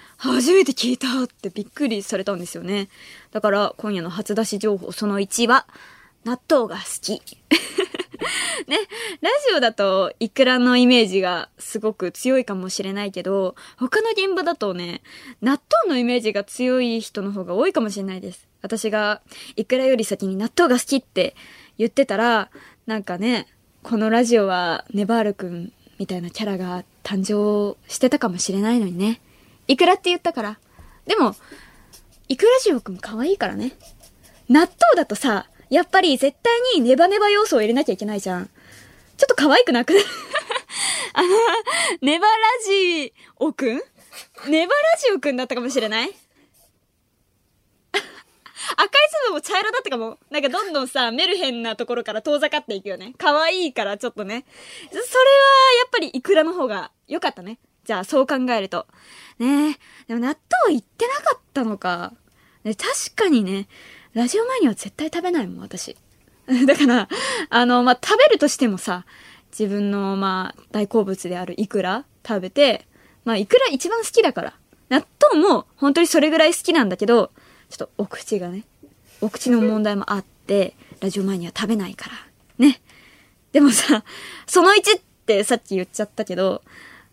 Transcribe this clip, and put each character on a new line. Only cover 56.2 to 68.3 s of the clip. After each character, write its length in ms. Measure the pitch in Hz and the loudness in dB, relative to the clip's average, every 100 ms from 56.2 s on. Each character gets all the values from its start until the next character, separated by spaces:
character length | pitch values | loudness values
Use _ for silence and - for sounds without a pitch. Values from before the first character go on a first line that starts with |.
ク 140 | - | 2
ラ 80 | 311 | 4
の 100 | 311 | 4
方 140 | 359 254 | 0 -4
が 240 | 202 160 _ - | -4 -10 _ -10
良 140 | 311 | -6
か 80 | 302 | -6
っ 60 | |
た 80 | - | -6
ね。 180 | 180 233 _ _ | -14 -16 _ _
じ 80 | - | -8
ゃ 80 | 214 | -6
あ 40 | |
そ 160 | 196 285 | -2 0
う 60 | 269 | 2
考 80 | 277 254 | 0 -2
え 80 | 233 | -2
る 80 | 190 | -4
と。 200 | 170 - _ _ - - - | -8 -10 _ _ -20 -20 -4
ね 320 | 240 285 302 | 0 2 0
え。 80 | 285 _ - - | -2 _ -20 -10
で 60 | |
も 60 | 233 | -6
納 160 | 247 302 - 719 523 | -4 -6 -2 0 2
豆 80 | |
行 80 | 262 | 0
っ 20 | |
て 220 | - - 466 | -4 -6 -4
な 80 | 554 | -2
か 160 | 605 508 | -2 -4
っ 40 | _ | _
た 80 | 277 | -6
の 160 | 226 202 | -4 -4
か。 340 | 185 175 180 - _ _ _ _ | -6 -6 -8 -16 _ _ _ _
ね、 100 | 208 | -10
確 400 | 220 - 554 - | -6 -6 -6 -6
か 140 | - 403 | -2 2
に 160 | 262 | 2
ね、 240 | 190 196 208 - - - _ | 0 -6 -8 -16 -20 -20 _
ラ 140 | 220 240 | -4 -2
ジ 140 | 415 | -2
オ 40 | |
前 160 | 466 523 | -2 0
に 80 | 302 | 0
は 60 | |
絶 160 | 202 202 - | -2 -10 -10
対 100 | 311 | -8
食 160 | 339 | -6
べ 80 | 359 | -4
な 120 | 349 | -4
い 40 | 185 | -4
も 120 | 180 | -10
ん、 20 | |
私。 360 | 196 185 - - _ _ _ _ - | -14 -14 -14 -16 _ _ _ _ -2
<laughs> 200 | 254 262 | 2 4
だ 100 | 302 | 6
か 80 | 285 | 6
ら、 220 | 240 190 427 539 508 320 | 4 0 -6 -6 -6 0
あ 180 | 240 247 | 2 4
の、 160 | 247 | 4
ま 100 | 247 | 4
あ、 60 | - | 2
食 160 | - 440 | 2 4
べ 60 | |
る 140 | 587 | 6